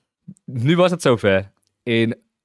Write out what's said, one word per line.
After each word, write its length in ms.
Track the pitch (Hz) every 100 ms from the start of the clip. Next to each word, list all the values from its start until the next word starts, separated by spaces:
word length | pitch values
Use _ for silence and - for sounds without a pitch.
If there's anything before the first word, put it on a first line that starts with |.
| _ _ - - -
Nu 300 | 127 131 170
was 160 | 180
het 100 | 175
zover 500 | 139 117 104 95 104 _ _ _
in 380 | - 113 113 - _ _